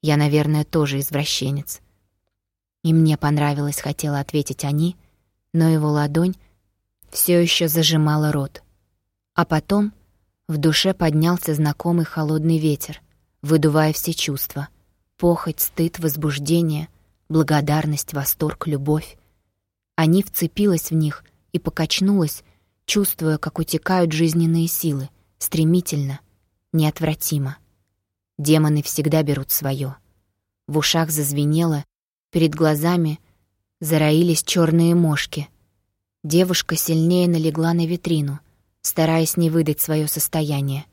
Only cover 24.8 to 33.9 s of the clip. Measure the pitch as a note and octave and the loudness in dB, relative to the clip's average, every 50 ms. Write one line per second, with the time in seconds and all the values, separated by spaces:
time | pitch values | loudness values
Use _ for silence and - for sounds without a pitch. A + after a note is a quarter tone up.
24.8 | - E3 C#3+ C#3 C3 C#3 _ _ _ _ _ _ - - - D#3+ D#3+ D#3 E3+ F3+ | -2 -2 -2 -2 -6 -10 _ _ _ _ _ _ -10 -4 -2 0 2 4 2 2
25.8 | F3 - - D3 C#3+ C3+ C3+ - _ _ _ _ _ _ _ _ _ _ - D#3+ | 0 -2 -4 -4 -4 -4 -6 -10 _ _ _ _ _ _ _ _ _ _ 0 0
26.8 | D#3 D3+ - - E3 D#3 D#3 - - - D#3+ C#3+ C#3 C3 C#3 - _ _ _ _ | 0 0 0 -2 -2 -4 -2 -4 -4 -4 -2 -2 -2 -4 -6 -10 _ _ _ _
27.8 | _ _ _ _ _ _ _ _ _ _ _ - D3 D3 D#3 D#3 D#3 D3+ D3+ D3+ | _ _ _ _ _ _ _ _ _ _ _ -6 2 2 4 4 4 2 2 0
28.8 | D3 - - - C#3+ D3+ D3 D#3+ D#3 D3 C#3+ C#3 C3 - - - D3 C#3 C3+ C3+ | -2 -4 -4 -4 -2 0 0 0 0 0 -2 -4 -4 -4 -6 -4 -2 -4 -4 -4
29.8 | C#3 C3+ C3+ _ _ _ _ _ _ _ _ _ _ _ _ _ _ - C#3+ D#3 | -6 -10 -10 _ _ _ _ _ _ _ _ _ _ _ _ _ _ -2 -2 0
30.8 | D3 - - E3+ E3 D#3 D#3 D3+ D3 C#3 C#3+ C#3+ D3 D3 D3+ D#3+ E3+ E3 D#3 D3 | 0 2 2 0 0 0 -2 -4 -4 -2 -2 0 0 2 2 2 2 0 0 -2
31.8 | C#3+ _ _ _ _ _ _ _ _ _ - F3 E3 D#3 D3 D3+ E3 D#3 D#3 D3 | -6 _ _ _ _ _ _ _ _ _ 0 0 0 0 2 2 2 2 2 2
32.8 | D3+ E3+ F3+ F3 E3 D#3 D3+ - _ _ _ _ _ _ _ _ _ _ _ _ | 0 0 2 2 0 0 -2 -6 _ _ _ _ _ _ _ _ _ _ _ _
33.8 | E3 D3+ | -4 0